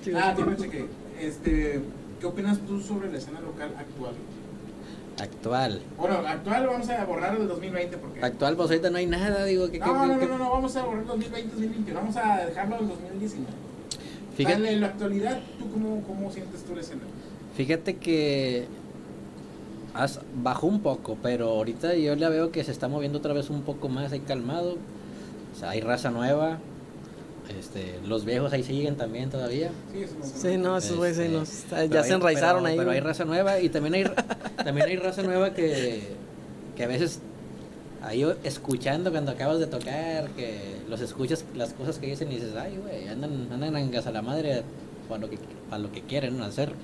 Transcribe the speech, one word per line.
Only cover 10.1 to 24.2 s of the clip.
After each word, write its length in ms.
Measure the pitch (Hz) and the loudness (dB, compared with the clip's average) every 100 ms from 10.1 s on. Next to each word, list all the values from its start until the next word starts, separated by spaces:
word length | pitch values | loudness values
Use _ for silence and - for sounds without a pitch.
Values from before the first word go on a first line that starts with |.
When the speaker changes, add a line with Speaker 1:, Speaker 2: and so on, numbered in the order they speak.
| 262 | 6
Speaker 3:
que 80 | 262 | 4
Speaker 2:
no, 120 | 262 | 2
no, 120 | 254 | 2
vamos 240 | 262 262 269 | 4 2 0
a 80 | |
borrar 180 | 247 220 | 0 -2
el 40 | 214 | -2
dos 100 | 208 | -2
mil 100 | - | -2
veinte, 220 | 226 226 | -4 -6
dos 100 | 220 | -2
mil 80 | 220 | -2
veintiuno, 300 | 220 208 165 | 0 -2 -2
vamos 160 | 208 226 | -2 2
a 300 | 220 196 175 | 4 4 4
dejarlo 320 | 165 196 233 | 0 -2 0
en 100 | 214 | 0
dos 100 | 170 | -2
mil 200 | 180 196 | -6 -4
diecinueve. 320 | 208 - 127 - - - - - - - - - | -4 -4 -6 -8 -10 -12 -10 -10 -10 -12 -12 0
Speaker 3:
Fíjate 200 | 139 185 | 4 6
Speaker 2:
O 40 | |
sea, 80 | 220 | 4
en 80 | 214 | 4
la 60 | 202 | 2
actualidad, 540 | 202 208 202 214 254 - - | 2 0 2 2 0 -4 -10
¿tú 120 | 247 | -6
cómo, 320 | 214 220 214 | -2 0 -2
cómo 280 | 202 196 196 | -4 -6 -6
sientes 320 | 190 185 185 | -6 -10 -10
tú 100 | 175 | -8
la 60 | 175 | -8
escena? 220 | 165 - - - - - - | -8 -10 -10 -12 -12 -14 -12
Speaker 3:
Fíjate 420 | - 135 165 165 185 | -4 0 0 0 -4
que 680 | - 160 151 139 131 123 123 - - - - - - - - - - - - | 2 4 4 4 2 0 -2 -8 -12 -14 -14 -12 -14 -14 -14 -14 -12 -12 -10
has-, 280 | - 139 - - 127 | -2 -2 -2 -8 -2
bajó 240 | 123 123 156 | 0 2 4
un 140 | 208 | 4
poco, 380 | 185 127 - 110 | 2 0 -2 -2
pero 280 | 123 123 117 | 0 2 4
ahorita 440 | 110 110 117 160 175 | 2 2 0 2 4
yo 200 | 151 147 | 4 4
la 140 | 160 | 4
veo 200 | 160 165 | 4 2
que 140 | 165 | 0
se 80 | 143 | -2
está 160 | 131 127 | -2 0
moviendo 300 | 147 143 147 | 0 0 0
otra 160 | 147 | 0
vez 160 | 143 143 | 0 0
un 100 | 147 | -2
poco 280 | 139 139 139 | -2 -2 -2
más, 220 | 131 139 | -2 -2
ahí 80 | 139 | -4